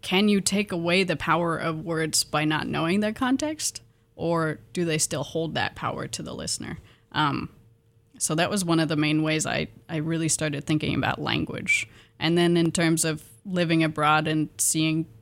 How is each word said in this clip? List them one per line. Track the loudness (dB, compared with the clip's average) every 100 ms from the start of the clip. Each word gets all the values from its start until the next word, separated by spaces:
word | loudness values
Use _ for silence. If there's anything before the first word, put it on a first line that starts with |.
Can | 0 2 4
you | 2
take | 2 -2 -2
away | -2 2 2
the | 2 0
power | 2 2 2 -2
of | -4 -4
words | -4 -2 0 -2
by | 0 0
not | 0 0 -2
knowing | -2 0 2
their | 0
context, | -2 0 0 0 -4 -6 -8 -20 _ _ -6
or | -2 0 0 -4 -8
do | -4
they | -2 0
still | 0 -2
hold | -4 -4 -4
that | -2 -4 -4
power | -6 -6 -8
to | -8
the | -10
listener? | -8 -6 -6 -8 -12 -16 _ _
Um, | 0 0 0 -6 -12 -20 _ _ _ _ -6
so | -2
that | 2 2
was | 0
one | 0 2
of | 2
the | 2
main | 2 2
ways | 2 0 0
I, | -2 -4 -10 -8
I | -4
really | -2 0 0
started | 0 -2 -4
thinking | 0 0 0 0
about | 0 -2
language. | -2 -2 -2 -6 -2 -2 -2 -14 -20 _
And | 0 4
then | 4 4
in | 4
terms | 2 2 2
of | 0 -2 -10 -18
living | -6 0 2 4
abroad | 2 2 4 4 4
and | 0 -2 0
seeing | 0 2 2 2 -2 -8